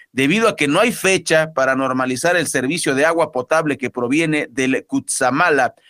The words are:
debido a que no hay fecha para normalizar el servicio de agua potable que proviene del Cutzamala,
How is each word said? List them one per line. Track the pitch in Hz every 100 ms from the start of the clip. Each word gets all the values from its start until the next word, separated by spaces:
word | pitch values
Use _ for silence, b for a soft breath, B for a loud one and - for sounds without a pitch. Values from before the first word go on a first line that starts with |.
| B
debido | 120 139 208 214
a | -
que | 147
no | 160
hay | 240
fecha | 165 190 185 - 160 156
para | 160 131 131
normalizar | 135 131 127 123 170 180
el | 147
servicio | 160 131 165 160 135
de | 156
agua | 165 160
potable | 127 123 160 156 131
que | 120
proviene | - 120 147 165 151 -
del | 120 131 127 -
Cutzamala, | 139 - - 127 135 175 139 123 -